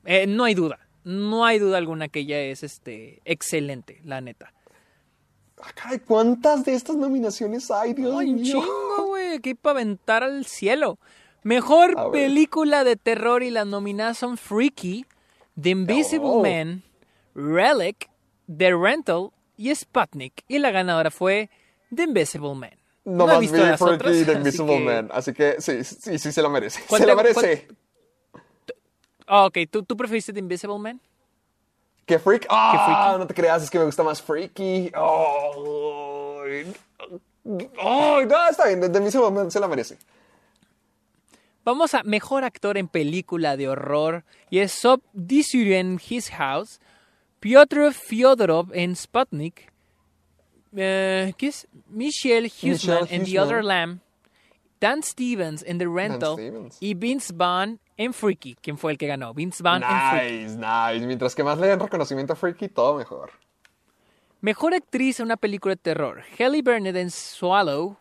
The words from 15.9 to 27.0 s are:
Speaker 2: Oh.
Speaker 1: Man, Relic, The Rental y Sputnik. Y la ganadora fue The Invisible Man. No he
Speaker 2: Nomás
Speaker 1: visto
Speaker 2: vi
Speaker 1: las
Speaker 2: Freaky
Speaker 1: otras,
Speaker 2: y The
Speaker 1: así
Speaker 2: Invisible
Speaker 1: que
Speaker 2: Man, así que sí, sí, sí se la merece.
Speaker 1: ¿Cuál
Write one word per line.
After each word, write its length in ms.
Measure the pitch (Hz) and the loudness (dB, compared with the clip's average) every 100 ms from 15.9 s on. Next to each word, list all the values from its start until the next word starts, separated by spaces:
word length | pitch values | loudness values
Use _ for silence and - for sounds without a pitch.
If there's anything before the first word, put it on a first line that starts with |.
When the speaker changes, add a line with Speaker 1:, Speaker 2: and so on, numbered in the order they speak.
| 247 302 311 277 | 0 0 0 2
Speaker 2:
Oh. 140 | 240 | 2
Speaker 1:
Man, 400 | 196 170 160 180 _ _ _ _ _ | 2 0 -4 -8 _ _ _ _ _
Relic, 760 | - 143 165 226 277 180 208 - _ _ _ - | -10 -2 2 4 4 0 -6 -18 _ _ _ -18
The 200 | 156 185 | 2 2
Rental 560 | 175 190 302 - 170 196 _ _ - | 4 2 0 -2 -4 -4 _ _ -10
y 180 | 220 | -4
Sputnik. 680 | 294 - 254 175 143 131 - _ | -4 -2 -2 -2 -6 -14 -16 _
Y 100 | 277 | -2
la 120 | 277 | 0
ganadora 400 | 190 180 165 160 | 0 0 0 0
fue 400 | - 185 202 214 _ _ _ _ | 0 0 0 -2 _ _ _ _
The 100 | 240 | -4
Invisible 500 | 339 214 147 156 147 | 0 0 0 -4 -10
Man. 160 | 139 120 _ _ _ | -10 -14 _ _ _
No 80 | - | -6
he 20 | 175 170 | 2 6
Speaker 2:
Nomás 140 | 165 | 6
Speaker 1:
visto 160 | 160 160 | 6 4
Speaker 2:
vi 60 | |
Speaker 1:
las 140 | 170 156 | 4 6
Speaker 2:
Freaky 140 | 175 165 | 4 4
Speaker 1:
otras, 200 | 170 170 | 4 4
Speaker 2:
y 80 | |
The 60 | 156 | 4
Speaker 1:
así 80 | 147 | 2
Speaker 2:
Invisible 400 | 143 139 151 139 | 2 0 2 2
Speaker 1:
que 60 | |
Speaker 2:
Man, 240 | 123 117 110 | 2 -2 -2
así 200 | - 135 | -6 -6
que 240 | 120 147 147 | 0 2 2
sí, 220 | 160 127 | -4 -4
sí, 340 | 131 - 220 170 | -6 -12 -8 -6
sí 120 | 151 | -4
se 100 | 147 | 0
la 60 | 151 | 0
merece. 320 | 139 107 - - | 0 -4 -10 0
Speaker 1:
¿Cuál 120 | 214 | 4